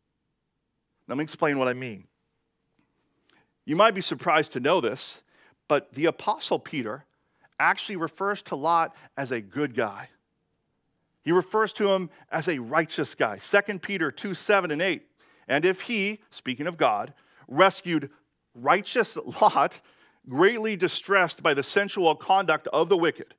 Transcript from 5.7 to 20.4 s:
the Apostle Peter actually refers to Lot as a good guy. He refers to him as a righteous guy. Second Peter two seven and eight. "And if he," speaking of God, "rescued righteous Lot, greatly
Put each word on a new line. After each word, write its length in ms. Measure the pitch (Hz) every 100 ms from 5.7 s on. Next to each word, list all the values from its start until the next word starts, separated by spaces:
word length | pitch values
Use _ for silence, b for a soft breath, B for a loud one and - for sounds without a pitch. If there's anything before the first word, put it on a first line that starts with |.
| 143 -
the 120 | 123 160
Apostle 520 | - - 247 - 165
Peter 460 | - 151 113 127 _ _ _ _ _ -
actually 380 | 156 190 - 190
refers 460 | 156 - 196 202
to 140 | - 147
Lot 380 | 151 170 160 B B -
as 160 | 135
a 80 | 123
good 340 | 101 135 147
guy. 340 | 120 110 98 - _ _ _ _ _ _ _ _ _ _ _
He 100 | -
refers 400 | 175 175 220 214
to 160 | - 202
him 200 | 190 175 b b
as 180 | 160 156
a 100 | 151
righteous 560 | 117 151 160 - 151
guy. 240 | - 120 101
Second 440 | - 202 202 196
Peter 280 | - 196 156
two 240 | - 202
seven 360 | 180 - 202 175
and 100 | 147
eight. 300 | 185 160 - b b b -
"And 180 | 139
if 180 | 170 185
he," 400 | - 226 196 214 _
speaking 360 | - - 123 156
of 100 | 165
God, 360 | 139 104 120 b b b -
"rescued 640 | 135 185 - 175 160 135 b _ _ _
righteous 600 | 120 131 175 196 254 214 -
Lot, 640 | - - 208 - - - b b b b -
greatly 480 | 127